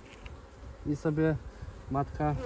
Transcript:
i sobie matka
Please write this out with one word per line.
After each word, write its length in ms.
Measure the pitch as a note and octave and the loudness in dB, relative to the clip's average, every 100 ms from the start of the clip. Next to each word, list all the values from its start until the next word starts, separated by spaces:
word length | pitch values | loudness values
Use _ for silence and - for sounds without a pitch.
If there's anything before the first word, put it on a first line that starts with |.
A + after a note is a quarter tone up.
| - - - - - - - - - | -12 -14 -14 -14 -16 -14 -14 -6 -2
i 100 | D3 | 2
sobie 400 | D#3+ D3+ D#3+ D3 - - - - - | 4 6 6 4 -2 -10 -10 -10 -2
matka 440 | C#3+ C#3+ - D3+ C#3+ | 0 0 2 2 4